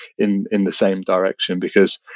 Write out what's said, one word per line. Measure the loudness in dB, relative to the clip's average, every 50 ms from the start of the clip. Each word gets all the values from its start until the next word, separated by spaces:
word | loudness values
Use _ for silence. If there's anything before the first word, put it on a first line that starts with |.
| -20 -14 _ -2
in, | 0 0 0 0 -2 -2
in | -2 0 0
the | 0
same | 0 0 0 0 0 -2
direction. | -2 -2 0 0 0 -2 -2 -4 -6 -4 -4 -4
Because, | -4 0 2 4 4 4 2 -2 _ -12 -18